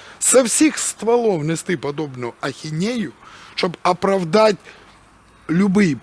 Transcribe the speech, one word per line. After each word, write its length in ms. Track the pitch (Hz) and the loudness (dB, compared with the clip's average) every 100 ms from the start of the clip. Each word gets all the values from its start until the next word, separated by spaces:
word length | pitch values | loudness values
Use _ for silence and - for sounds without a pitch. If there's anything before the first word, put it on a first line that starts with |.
| - - | -20 -6
зі 220 | - 247 | 2 4
всіх 360 | 233 - 311 - | 4 2 2 2
стволів 680 | - - 214 240 226 175 | -8 -6 0 0 2 0
нести 320 | 151 160 - 165 | -2 -4 -4 -6
подобну 560 | 139 147 147 127 120 - | -6 -6 -8 -8 -10 -8
ахінею, 720 | - - 156 156 208 247 165 - - - - | -8 -8 -8 -4 -4 -4 -6 -10 -20 -20 -16
щоб 220 | - 185 160 | -4 -4 -2
оправдати 760 | 180 180 196 196 165 208 220 202 - - - - _ _ _ _ - | -2 0 0 0 2 4 4 2 -8 -20 -20 -20 _ _ _ _ -4
любий 460 | 165 202 190 190 123 | 0 2 4 2 0